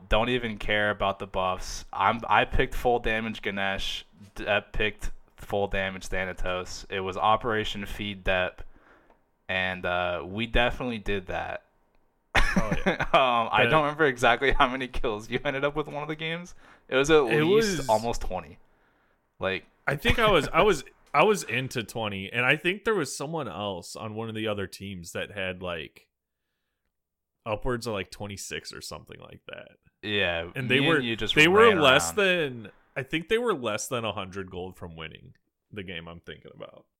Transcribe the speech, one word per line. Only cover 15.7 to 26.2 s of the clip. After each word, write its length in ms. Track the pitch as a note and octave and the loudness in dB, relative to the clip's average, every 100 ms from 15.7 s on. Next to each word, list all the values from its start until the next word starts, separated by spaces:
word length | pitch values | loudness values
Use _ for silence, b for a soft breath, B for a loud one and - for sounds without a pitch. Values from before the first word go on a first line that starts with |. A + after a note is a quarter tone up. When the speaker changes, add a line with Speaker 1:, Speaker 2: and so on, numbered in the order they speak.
| D3 | -2
Speaker 1:
with 100 | D3 | -6
in 60 | |
one 80 | D3 | -6
of 60 | D3+ | -8
the 80 | D#3 | -6
games. 380 | D#3+ E3+ F3+ - b b b | -6 -8 -10 -20 b b b
It 80 | C3 | 2
was 120 | D3 | 6
at 120 | D#3 | 6
Speaker 2:
It 200 | B2+ D3+ | 6 4
Speaker 1:
least 340 | D#3 G#3+ A3 E3 | 6 4 4 0
Speaker 2:
was 100 | C3 | 2
Speaker 1:
almost 320 | A2 A#2 A2 | 2 2 -2
twenty. 360 | - F#2 - - _ _ _ _ _ _ _ - | -2 -4 -8 -16 _ _ _ _ _ _ _ -6
Like, 260 | F#2+ F#2+ - _ - | -2 -2 -6 _ -4
Speaker 2:
I 100 | D3 | 0
think 220 | A#3 A#3+ | 2 4
I 120 | G#3+ | 6
was, 180 | F3+ C3 | 4 4
I 100 | D3 | 4
Speaker 1:
<laughs> 80 | G#3 | 4
Speaker 2:
was, 140 | D#3 - _ _ | 4 -2 _ _
I 100 | C#3+ | 4
was 180 | F#3+ G3 | 4 4
into 380 | - A#2 C3 B2+ | 0 -4 -4 -4
twenty, 480 | G#2+ A#2+ G#2+ G2 G2 | -6 -4 -4 -4 -4
and 120 | A#2+ | 0
I 120 | B2+ D3+ | 2 2
think 280 | F3 G3+ | 0 -2
there 100 | - | 0
was 220 | G#3 C#3 - | 0 -2 -6
someone 320 | C#3+ E3 A#2+ | -6 -6 -6
else 480 | E2 G#2 F2+ - - | -6 -6 -6 -10 -12
on 180 | A2 | -10
one 140 | G#2+ A2+ | -8 -8
of 60 | |
the 120 | A2 A2 | -4 -2
other 180 | G#2 F#2 | -2 -6
teams 460 | - G2 F#2+ E2+ | -8 -12 -12 -10
that 180 | G#2 E2+ | -8 -8
had, 300 | G2+ F#2 F2+ | -6 -6 -6
like, 440 | F2+ E2+ C2 - _ _ | -8 -8 -10 -16 _ _